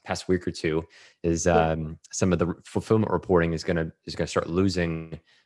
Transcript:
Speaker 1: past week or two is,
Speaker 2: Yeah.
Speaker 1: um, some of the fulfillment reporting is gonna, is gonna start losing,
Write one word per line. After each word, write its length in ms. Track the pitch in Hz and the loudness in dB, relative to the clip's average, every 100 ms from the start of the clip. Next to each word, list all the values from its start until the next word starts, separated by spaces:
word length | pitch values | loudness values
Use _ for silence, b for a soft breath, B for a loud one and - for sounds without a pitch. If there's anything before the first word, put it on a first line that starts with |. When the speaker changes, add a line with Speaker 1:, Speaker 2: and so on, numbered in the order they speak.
Speaker 1:
past 220 | - 92 - | -8 -6 -2
week 200 | 92 - | -2 -2
or 40 | |
two 340 | - 82 78 85 B B B | -4 -2 -2 -4 B B B
is, 240 | 85 82 87 | -2 0 2
Speaker 2:
Yeah. 240 | 82 80 | 4 4
Speaker 1:
um, 280 | 80 78 82 - | 0 -4 -10 -14
some 220 | - 95 | -2 2
of 80 | 82 | 2
the 120 | 87 - | 0 -2
fulfillment 480 | - 101 - 110 107 | -6 -6 0 2 2
reporting 400 | 87 - 87 82 | -2 2 4 4
is 100 | 82 | 0
gonna, 300 | - 85 80 - - | -2 -2 -2 -6 -12
is 100 | - | -6
gonna 100 | - | -2
start 220 | 95 76 | -2 0
losing, 720 | 85 98 90 85 82 82 80 b b | 2 2 2 -2 -4 -8 -14 b b